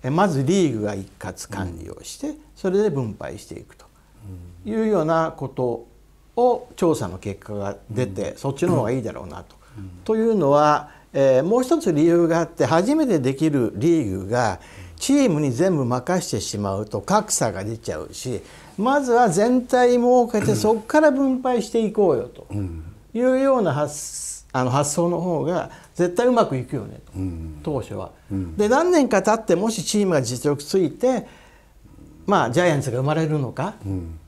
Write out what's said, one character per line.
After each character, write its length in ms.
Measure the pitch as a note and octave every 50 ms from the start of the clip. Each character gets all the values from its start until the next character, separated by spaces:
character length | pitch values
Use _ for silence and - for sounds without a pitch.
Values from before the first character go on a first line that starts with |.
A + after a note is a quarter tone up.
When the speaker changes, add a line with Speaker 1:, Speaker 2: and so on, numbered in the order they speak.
| -
Speaker 1:
え 60 | B2+
ー、 20 |
ま 160 | C#3+ E3 G3+ G3+
ず 160 | D#3 C3+ C3+
リ 280 | C3 F#3 G3 F3+ D3
ー 80 | A#2+ A2
グ 40 | G#2
が 100 | G#2 G#2
一 140 | G2 F#2+ - - -
括 320 | - G#2 F#2 - - -
管 280 | - G#2 F#2+ F2+ E2+ D#2+
理 100 | - -
を 140 | - - -
し 140 | - - -
て、 120 | - D4
Speaker 2:
う 20 | D4
ん。 40 | - - - -
Speaker 1:
そ 140 | - - F#3+
れ 120 | F3+ G3
で 80 | G#3+ G#3+
分 260 | D#3 C3+ B2+ A2 G2+ -
配 220 | - C2+ C#2+ -
し 60 | -
て 120 | - - -
い 60 | -
く 140 | _ - _
と 80 | - _ _ _ _ _ _ - A2 G2+ F#2+ F2+ F2 - - - -
い 80 | A3 G#3+
う 140 | A3+ A3 G#3+
よ 160 | G#3 F#3 D#3
う 20 |
な 280 | D#3 E3 E3 D#3+ D#3+ - -
こ 100 | C#3+ B2+
と 400 | - - B2+ B2 A#2 - - - _ - _ _ _ _ _ _ _
を、 320 | - A#3+ B3 A#3+ A#3+ - - -
調 200 | - - E3+ D#3
査 120 | - - F2+
の 100 | F2 F#2
結 220 | - G#2 F#2+ -
果 140 | - - G#2+
が 240 | G2+ G2+ G2 G2 - - -
出 180 | G#2+ A2+ B2+ G2+
て、 240 | F#2+ F#2 G2 -
Speaker 2:
う 40 | -
ん。 20 | -
Speaker 1:
そ 120 | - C#3+
っ 60 | B2
ち 100 | - -
の 100 | F3+ F3+
方 80 | C#3+ A#2+
が 80 | G#2
い 80 | B2 C3+
い 40 | A2
だ 100 | G#2+ -
ろ 100 | B1+ -
う 40 | F2
な 160 | - - -
と。 120 | - - _ _ - - A2+
Speaker 2:
う 40 |
ん。 80 | G2 - - - -
Speaker 1:
と 140 | - A3 A3
い 40 |
う 140 | A3 A3+ A3+
の 160 | G3+ D#3+ C#3
は、 380 | C#3+ D3 D3+ D3+ D3+ C3+ - - - - - _ -
え 260 | C#3+ C3+ C3+ C3 B2+
ー、 20 | C#3+
も 160 | F3 A3 B3
う 40 | B3+
一 140 | B3+ E4+ D#4+
つ 160 | A#3+ G3 E3
理 100 | D3 D#3
由 240 | E3+ E3+ E3+ E3+ D#3+
が 120 | E3 E3
あ 20 | E3
っ 40 | D#3
て、 180 | - - D3
初 300 | A#2+ D#3+ E3 F3+ A3+ D4
め 120 | D#4+ D#4 B3+
て 120 | G#3 D#3
で 160 | B2+ C3 C3+
き 140 | C#3 D#3+ D#3+
る 220 | C#3+ C#3 A#2+ G#2+ -
リ 280 | F#2+ A#2 E3+ E3+ D#3+ C3+
ー 200 | G2+ F#2+ F#2+ F#2+
グ 40 | F#2+
が、 320 | A2+ B2 B2 G#2+ F#2 E2+ - - - - - - - -
チ 160 | - - C4+
ー 160 | C#4+ C#4 A#3+
ム 100 | E3 D3
に 120 | D3+ C#3
全 260 | A#2+ A2+ F3 F#3+ F#3 D3+
部 80 | C3
任 420 | A#2 B2 B2+ B2 - F3 F3 E3+ -
し 40 |
て 100 | - A2
し 160 | - - - G2+
ま 180 | G#2 G2+ G2
う 120 | G2 G#2+ G#2+
と 140 | - G#2+
格 300 | G2 - F#3 G#3+ G#3 G#3+
差 200 | - - - A#2
が 120 | F#2+ F#2 G2
出 140 | G#2 A#2 A2+
ち 160 | - - F2
ゃ 60 | D#2
う 100 | D#2+ - -
し、 280 | - - B2+ A#2+ G2 - - - - - - - -
ま 200 | G3+ B3 C4+ D4
ず 120 | C#4 B3+
は 180 | A#3 A#3 B3 A3
全 380 | D#3+ F3 G#3 A#3+ B3+ B3+ B3 -
体 300 | - B3 B3 B3 B3 B3
儲 300 | A#3 B3 B3 B3+ A#3+ A#3
け 140 | A#3+ G#3+
て、 60 | G3 -
Speaker 2:
う 40 | G#3+
ん。 20 |
Speaker 1:
そ 200 | - - G#3+ A3+
っ 100 | A3 G#3
か 160 | - - D4+
ら 100 | D#4 D4+
分 320 | C#4 C4+ C#4 C4+ C4 B3+ B3+
配 180 | B3+ B3 A#3
し 80 | - -
て 160 | - A#3 A3
い 80 | G#3 G#3+
こ 180 | G#3+ G3+ F3
う 60 | D3 A#2
よ 60 | G2
と 240 | - - - - -
Speaker 2:
う 60 | -
ん。 280 | G#2 G2 F2+ E2 E2 D#2+ E2+ - - - _ -
Speaker 1:
い 80 | A3+
う 180 | B3 B3+ B3+ C4
よ 180 | C4+ C#4 C4 B3+
う 40 |
な 120 | G#3+ D#3+ C3+
発-、 720 | C#3 D3+ C3+ D3 - - - - - - - - - - -
あ 120 | - C3 B2+
の、 80 | B2+
発 220 | B2 C#3 D3 C#3+ -
想 140 | - E3+ F3
の 120 | F3 E3
方 220 | E3+ F3+ E3+ D3+ B2+
が 260 | D3+ F3+ E3+ - C3+ - - - - _
絶 220 | - F3 F3+ F3
対 100 | F3+ A#3+
う 60 | B3
ま 160 | B3 A#3 G#3 C#3+
く 100 | C#3+ C3
い 80 | A#2+
く 100 | - -
よ 100 | B2+ G2+
ね 140 | G#2 - - -
と、 60 | - -
Speaker 2:
う 40 | F#2
ん。 400 | F#2 F#2 E2+ E2 D#2+ D#2+ D#2 D2
Speaker 1:
当 200 | - E3 D3 B2+
初 120 | G#2 - A2
は。 160 | G2+ F#2+ - - - _ -
Speaker 2:
う 40 | G2+
ん。 220 | G2 F#2 E2+ D#2+ -
Speaker 1:
で、 100 | G#3 G#3+
何 220 | B3 C#4 E4 F4+
年 160 | F4+ D#4+ C4+ A#3+
か 140 | - G3
経 180 | F#3 A3 G#3+ A3
っ 60 | A3
て、 100 | - F#3
も 140 | E3 G3 A3+
し 140 | A3+ - D#3
チ 160 | - - G#3
ー 80 | G3+ F#3+
ム 60 | F3
が 100 | D3 B2+
実 260 | A2 B2+ A#2+ - D3
力 140 | D3 C#3+ -
つ 160 | - - F#3+
い 120 | F3+ D3+
て、 360 | - - - B3+ C4 A3 - - - - - - - - _ _ _ - _ - - - - - - - -
ま 200 | - G3+ F3 C#3
あ、 60 | A2+
ジ 80 | A#2+ D#3
ャ 80 | F3+ F3
イ 40 |
ア 60 | D#3 C#3
ン 40 |
ツ 80 | A#2+ C3
が 80 | A2 B2
生 60 | B2+
ま 100 | C#3+ D3+
れ 140 | D#3 D#3+ D3+
る 100 | D#3 D3+
の 140 | C3+ A#2
か、 240 | - - C#3 G3 G#3 - -
Speaker 2:
う 40 | G2
ん。 300 | F#2+ F#2 E2+ E2 E2 D#2+ -